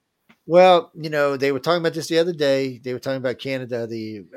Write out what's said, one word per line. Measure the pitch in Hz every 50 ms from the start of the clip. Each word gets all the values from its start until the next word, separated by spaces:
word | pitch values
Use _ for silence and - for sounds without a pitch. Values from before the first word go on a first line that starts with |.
| _ _ _ _ _ _ _ _ _ -
well, | 156 180 185 185 180 170 165 - _
you | 165 151 160
know, | 151 147 143 143 139 135
they | 135 139
were | 143 127
talking | 131 160 170 175
about | 165 165 160
this | 165 143 -
the | 165 165
other | 165 175 175
day. | 147 151 139 135 135 135 131 127 117
They | 117 127 127
were | 120
talking | - 135 135 135
about | 127 131 117 -
Canada, | - 135 135 131 127 117 123 117 117
the | 113 117 113 110 110 107 104 92 80 -